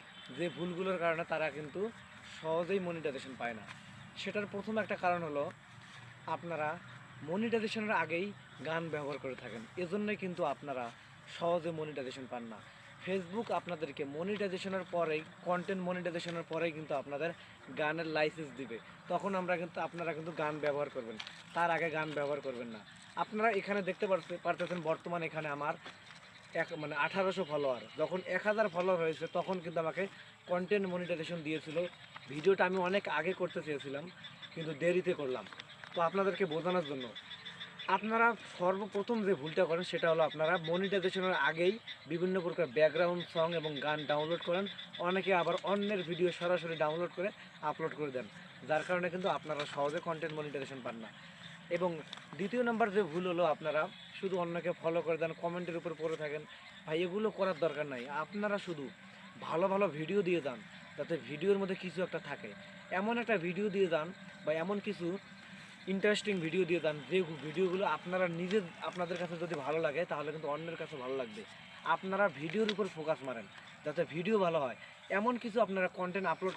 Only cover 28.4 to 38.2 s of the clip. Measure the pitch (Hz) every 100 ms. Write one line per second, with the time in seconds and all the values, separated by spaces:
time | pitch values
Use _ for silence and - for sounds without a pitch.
28.4 | 202 214 214 170 185 180 165 156 160 180
29.4 | 165 185 165 165 160 170 147 - - -
30.4 | - 180 185 208 190 180 175 165 160 170
31.4 | 151 156 156 156 175 - - - - 147
32.4 | 170 190 185 190 180 196 190 151 165 185
33.4 | 175 185 151 143 139 139 180 - - -
34.4 | - 165 156 143 170 180 175 151 135 123
35.4 | 98 - - - - - - 190 196 175
36.4 | 185 156 165 180 147 135 120 - - -
37.4 | - - - - - 190 214 226